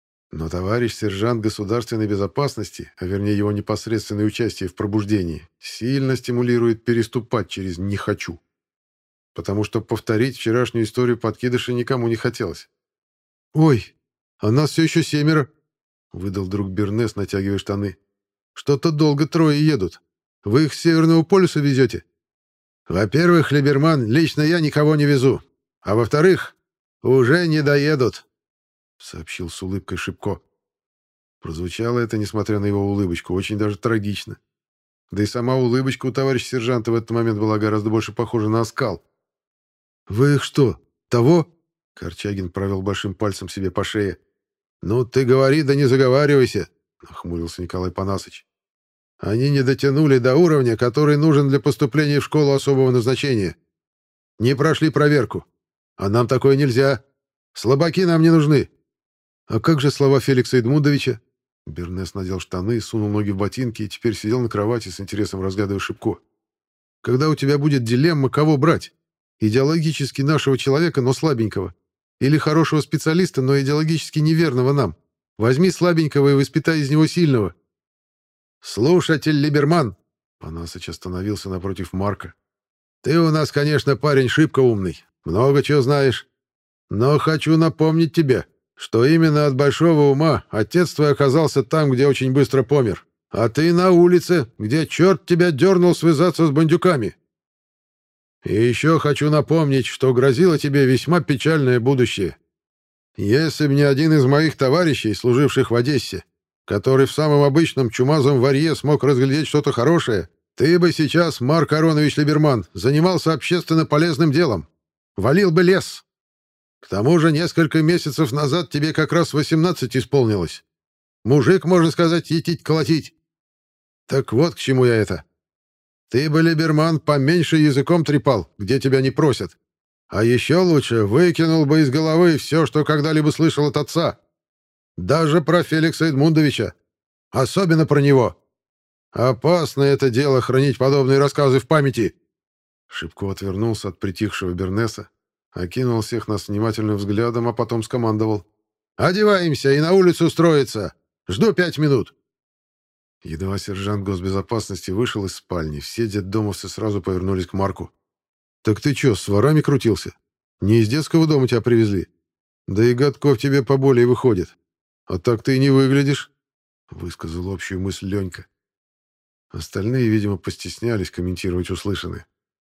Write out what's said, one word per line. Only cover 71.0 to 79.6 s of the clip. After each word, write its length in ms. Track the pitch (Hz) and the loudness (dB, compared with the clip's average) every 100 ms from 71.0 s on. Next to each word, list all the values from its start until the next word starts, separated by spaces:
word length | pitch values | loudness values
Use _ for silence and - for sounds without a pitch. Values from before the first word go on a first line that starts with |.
но 100 | 123 | 0
слабенького. 640 | 127 156 123 107 104 90 - _ _ _ - | 0 -2 0 -2 -4 -8 -12 _ _ _ -4
Или 160 | 131 151 | 0 0
хорошего 420 | 151 165 156 156 | 2 0 2 0
специалиста, 640 | - 156 160 170 185 143 | -2 -4 -2 0 0 -2
но 180 | 131 139 | 0 0
идеологически 600 | 135 147 156 160 - 156 | 0 -2 0 -2 -4 -2
неверного 520 | 151 160 160 123 127 | 0 2 0 2 0
нам. 240 | 143 101 - _ _ _ - | 2 -2 -4 _ _ _ -2
Возьми 320 | 113 131 185 | 0 2 0
слабенького 600 | - 175 165 151 143 139 | 2 0 2 0 2 2
и 40 | |
воспитай 460 | 139 139 160 165 160 | 2 0 -2 -2 -2
из 100 | 139 | 0
него 160 | 151 156 | 2 2
сильного». 480 | 175 156 123 92 - _ _ _ _ _ _ _ _ _ _ | 2 2 2 -2 -6 _ _ _ _ _ _ _ _ _ _
«Слушатель 760 | - 98 135 180 - 156 156 147 | -12 -2 2 2 2 -2 0 0
Либерман!» 580 | 147 143 | 0 0